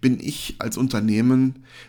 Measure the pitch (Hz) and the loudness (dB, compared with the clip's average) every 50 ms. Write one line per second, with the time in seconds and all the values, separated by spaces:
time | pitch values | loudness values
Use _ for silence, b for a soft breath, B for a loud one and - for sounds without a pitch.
0 | - 131 123 - - - 147 - - - - - - 113 110 110 127 131 123 107 | 2 2 2 0 -2 -6 -8 -8 -10 -10 -8 -8 -8 -6 -2 -2 -2 -2 0 0
1 | 104 110 104 107 117 123 131 127 131 131 131 B B B B B B | 0 2 2 4 4 4 4 4 2 0 -2 B B B B B B